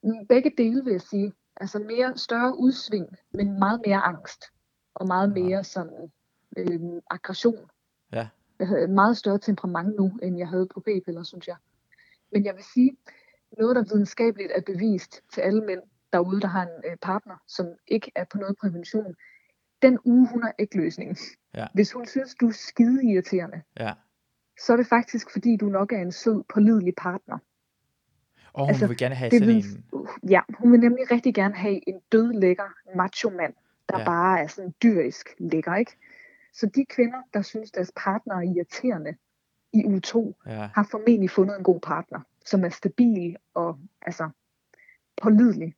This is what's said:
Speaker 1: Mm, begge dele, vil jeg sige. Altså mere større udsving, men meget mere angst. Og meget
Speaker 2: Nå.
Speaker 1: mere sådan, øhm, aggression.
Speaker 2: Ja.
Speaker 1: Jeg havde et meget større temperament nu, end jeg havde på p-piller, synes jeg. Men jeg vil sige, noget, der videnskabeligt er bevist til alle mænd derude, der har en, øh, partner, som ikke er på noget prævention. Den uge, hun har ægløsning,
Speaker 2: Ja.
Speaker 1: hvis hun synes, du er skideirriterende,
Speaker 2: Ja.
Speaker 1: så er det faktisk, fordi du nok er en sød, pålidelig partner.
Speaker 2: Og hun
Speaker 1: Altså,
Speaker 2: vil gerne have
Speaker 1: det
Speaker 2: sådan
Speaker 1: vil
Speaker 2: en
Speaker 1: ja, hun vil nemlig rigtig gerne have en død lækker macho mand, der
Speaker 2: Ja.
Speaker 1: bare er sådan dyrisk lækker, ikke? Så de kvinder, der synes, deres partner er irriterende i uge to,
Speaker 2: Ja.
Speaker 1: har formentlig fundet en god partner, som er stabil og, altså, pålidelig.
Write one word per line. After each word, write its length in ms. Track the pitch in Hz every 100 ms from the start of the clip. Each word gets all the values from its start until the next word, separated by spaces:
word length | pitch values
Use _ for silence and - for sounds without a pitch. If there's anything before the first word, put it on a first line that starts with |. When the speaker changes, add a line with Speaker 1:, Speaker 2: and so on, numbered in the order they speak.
Speaker 1:
Mm, 240 | 208 226 208
begge 240 | 247 277 -
dele, 260 | 233 240
vil 80 | 262
jeg 100 | 185
sige. 320 | - 202 202 - _ -
Altså 220 | 190 208
mere 380 | 208 233 254 254
større 420 | - 233 247 262
udsving, 480 | 254 262 - 214 170 - _
men 280 | 190 202 196
meget 220 | 196 233 220
mere 120 | 196
angst. 460 | 180 165 - - - _ _ _ _ -
Og 120 | 190
meget 220 | 185 202
Speaker 2:
Nå. 140 | 196
Speaker 1:
mere 200 | 180 190
sådan, 480 | 196 - 165 - 165 _ _ _ _ -
øhm, 420 | 180 170 170 170 _
aggression. 600 | - - 190 233 220 - _ _ _ _
Speaker 2:
Ja. 140 | 113 113 _ _ _
Speaker 1:
Jeg 80 | 185
havde 160 | 185
et 60 | 151
meget 280 | 196 202 233
større 220 | - 196
temperament 560 | - 196 180 175 180 208
nu, 220 | 190 208
end 140 | 180 175
jeg 100 | 175
havde 200 | 180 185
på 60 | -
p-piller, 440 | 185 202 185 170
synes 240 | 170 180 -
jeg. 80 | 170 _ _ _ _ _ _ _
Men 140 | 208 202
jeg 100 | 190
vil 80 |
sige, 340 | 202 - 254 269 - _ _ _ _ -
noget, 180 | 226 247
der 80 |
videnskabeligt 680 | 208 214 202 - 226 208 196 -
er 60 |
bevist 600 | 180 185 220 190 - - _
til 80 | -
alle 200 | 185 208 214
mænd 140 | 185 - _ _
derude, 280 | 180 180 196
der 60 | 208
har 140 | 185
en, 280 | 175 165 156
øh, 60 | 170
partner, 340 | 185 190 - 185 _
som 180 | - 175 170 _
ikke 240 | 220 - -
er 80 |
på 140 | 180 202
noget 180 | 196 196
prævention. 540 | 202 170 175 220 208 170 - _ _ _ _ _
Den 180 | 262 254
uge, 240 | 247 240 247
hun 160 | 240
har 100 | 233 -
ægløsning, 580 | 208 202 160 165 185 - - - _
Speaker 2:
Ja. 140 | - 113
Speaker 1:
hvis 180 | 185 208
hun 140 | 247 240
synes, 300 | 269 262 -
du 120 | 240
er 40 |
skideirriterende, 1120 | 214 - - 233 262 254 190 185 190 165 170 - -
Speaker 2:
Ja. 140 | 110 - _ _ _ _ _ _
Speaker 1:
så 140 | -
er 40 | 240
det 100 | 247
faktisk, 440 | 233 240 233 -
fordi 260 | - 240 220
du 80 | 208
nok 260 | 190 202
er 40 | 226
en 100 | 180
sød, 320 | 175 - 214 -
pålidelig 420 | - 214 220 180 180
partner. 420 | 180 185 - - _ _ _ _ _ _ _ _ _ _ _
Speaker 2:
Og 120 | - 139
hun 40 |
Speaker 1:
Altså, 180 | 131 208
Speaker 2:
vil 100 | 120
gerne 180 | 127 131
have 140 | 127
Speaker 1:
det 80 | 240
Speaker 2:
sådan 160 | 208 226
Speaker 1:
vil 100 | 202
Speaker 2:
en 640 | 196 - 277 - - -
Speaker 1:
ja, 120 | 185 - 220
hun 120 | 240
vil 80 | 240
nemlig 320 | 240 247 254
rigtig 220 | 240 254 220
gerne 200 | 196 202
have 340 | 202 196 -
en 100 | 185 _
død 220 | 220 233
lækker 640 | 226 190 185 196 - _ 185
macho 340 | 185 - 233
mand, 240 | 185 156 - _ _ -
der 100 | 180
Speaker 2:
Ja. 60 | -
Speaker 1:
bare 340 | 170 180 185
er 60 | 151
sådan 260 | - 185 -
dyrisk 460 | 233 202 135 - - -
lækker, 360 | 170 160 156 180
ikke? 160 | 240 _ _ - - _ _
Så 120 | - 214 269
de 100 | 269
kvinder, 320 | - 240 254 254
der 80 | 208
synes, 300 | 196 226 214
deres 200 | - 185 -
partner 400 | - 202 - 190
er 60 |
irriterende 760 | 175 175 175 - 254 196 151 160 _ _ _ _ _
i 120 | 220 208
uge 140 | 190
to, 360 | - 226 214 - -
Speaker 2:
Ja. 240 | 110 104 147
Speaker 1:
har 120 | 208
formentlig 380 | 214 220 226 190
fundet 280 | - 190 202
en 60 |
god 160 | 185 175
partner, 400 | 156 151 175 - - _ -
som 180 | 202
er 60 | 180
stabil 680 | - 190 - 240 208 175 170 _
og, 260 | - 170 156 170 _
altså, 280 | - 170 160 - _ _ _ _ _ _ _ -
pålidelig. 520 | 220 214 240 185 160